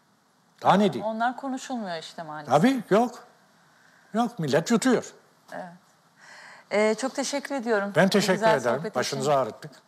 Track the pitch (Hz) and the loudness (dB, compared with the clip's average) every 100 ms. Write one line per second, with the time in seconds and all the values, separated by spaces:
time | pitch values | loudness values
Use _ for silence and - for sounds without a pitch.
0 | _ _ _ _ _ _ 127 185 208 123 | _ _ _ _ _ _ 2 4 4 0
1 | 214 220 240 247 269 254 - 247 196 165 | -4 -2 -4 -4 -8 -10 -8 -8 -8 -10
2 | - - 160 151 147 143 233 262 - 196 | -12 -14 -14 -12 0 2 4 2 2 2
3 | 240 - - _ _ _ _ _ _ _ | 2 -4 -20 _ _ _ _ _ _ _
4 | _ 214 233 233 151 143 165 233 254 190 | _ -2 -2 -2 0 0 2 2 4 2
5 | - - _ _ _ 165 180 180 _ _ | 0 -14 _ _ _ -14 -14 -18 _ _
6 | _ _ - - - - _ 202 214 220 | _ _ -20 -20 -20 -20 _ 0 2 0
7 | 254 - 262 285 - 277 226 214 202 175 | -4 -4 -4 -6 -6 -6 0 0 2 2
8 | 190 208 185 185 220 143 117 127 214 127 | 4 4 2 2 2 2 2 -2 -2 -4
9 | 120 139 139 139 113 - 151 - | -4 -2 0 2 0 -6 -18 -20